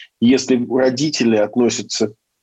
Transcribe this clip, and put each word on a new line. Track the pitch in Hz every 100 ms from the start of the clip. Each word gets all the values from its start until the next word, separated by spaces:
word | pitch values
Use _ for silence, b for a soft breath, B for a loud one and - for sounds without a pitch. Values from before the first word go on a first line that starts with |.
| B -
если | 117 131 - 127 120
родители | 127 131 123 156 - 117 110
относятся | 104 123 117 113 98 - 110 - _ _